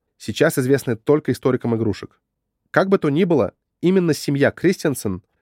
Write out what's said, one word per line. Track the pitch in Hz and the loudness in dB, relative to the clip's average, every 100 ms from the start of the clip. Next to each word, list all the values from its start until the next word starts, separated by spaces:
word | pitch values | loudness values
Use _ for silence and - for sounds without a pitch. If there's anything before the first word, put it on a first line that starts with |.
| _ _ | _ _
сейчас | - - 151 147 | -8 0 0 2
известной | 127 135 - 113 | 0 0 -2 -4
только | - 151 143 | 0 0 0
историкам | 123 131 123 120 117 | -2 -2 -2 -2 -2
игрушек. | 110 98 - _ _ _ _ _ _ | -2 -4 -10 _ _ _ _ _ _
Как | - 190 | 0 2
бы | 196 | 0
то | 156 | 0
ни | 143 190 | 0 2
было, | 147 95 - _ _ | 0 -2 -6 _ _
именно | 170 190 175 | 0 2 2
семья | 143 - 139 127 | -2 -2 0 0
Кристиансен | - 175 190 160 131 107 92 - _ | 2 0 0 -2 -4 -6 -8 -12 _